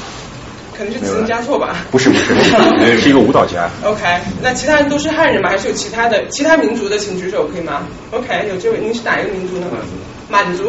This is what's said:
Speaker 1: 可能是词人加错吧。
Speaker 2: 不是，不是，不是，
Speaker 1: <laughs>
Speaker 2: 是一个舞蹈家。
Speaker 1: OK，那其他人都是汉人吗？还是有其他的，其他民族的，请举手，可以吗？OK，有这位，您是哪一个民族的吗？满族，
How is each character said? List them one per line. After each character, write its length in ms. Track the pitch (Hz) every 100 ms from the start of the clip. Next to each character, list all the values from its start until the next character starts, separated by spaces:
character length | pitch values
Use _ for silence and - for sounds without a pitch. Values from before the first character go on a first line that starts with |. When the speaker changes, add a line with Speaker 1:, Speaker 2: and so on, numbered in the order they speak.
| - - - - - - - -
Speaker 1:
可 80 |
能 80 | 208
是 80 | 240
词 160 | 202 208
人 100 | 226
加 140 | 233
错 180 | 240 151
吧。 180 | - 175 -
Speaker 2:
不 80 | 127
是， 120 | 131
不 60 | -
是， 180 | -
不 60 | -
是， 580 | - - - - 117 117
Speaker 1:
<laughs> 0 |
Speaker 2:
是 80 | 143
一 40 |
个 60 | 135
舞 140 | 110
蹈 140 | 139 -
家。 240 | 87 85 -
Speaker 1:
OK， 220 | 208 214 190 175 190 196
那 100 | 247
其 140 | 247 277
他 100 | 302
人 120 | 277
都 80 | 285
是 100 | 311
汉 220 | 311 302
人 100 | 208
吗？ 60 | 180
还 80 | 196
是 120 | 226
有 60 |
其 160 | - -
他 160 | 226 233
的， 180 | 202 -
其 140 | -
他 120 | 311 320
民 200 | 214 226
族 120 | 202
的， 100 | 208
请 200 | 190 185
举 120 | 180
手， 180 | 196 151
可 60 | 180
以 40 |
吗？ 200 | 160 143 - - -
OK， 360 | 233 240 180 151
有 60 | 185
这 120 | 226
位， 80 | 214
您 140 | 214
是 80 | 233
哪 160 | 233 170
一 60 | 190
个 60 |
民 160 | 185 180
族 60 |
的 120 | 180 180
吗？ 120 | - - - - - -
满 260 | 202 180
族， 120 | 180